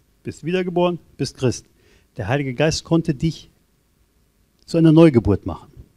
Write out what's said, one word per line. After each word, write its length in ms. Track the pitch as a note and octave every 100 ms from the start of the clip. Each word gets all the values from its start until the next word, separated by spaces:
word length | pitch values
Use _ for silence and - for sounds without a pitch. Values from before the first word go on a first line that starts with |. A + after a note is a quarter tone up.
| _ _
bist 220 | - -
wiedergeboren, 560 | D3 F3+ F#3 F3 F3 F3 _ -
bist 200 | C#3 -
Christ. 300 | B2+ - _ _ _ _ _ -
Der 120 | G#2
Heilige 260 | C#3 C#3
Geist 300 | A#2+ D#3 D3+
konnte 300 | - E3 E3
dich 360 | C#3 E3 - - _ _ _ _ _ _ _ _ _ _ _
zu 140 | - E3
einer 140 | D#3+
Neugeburt 520 | D#3 E3 A#2+ G2 F#2+
machen. 260 | F#2 D#2 - - -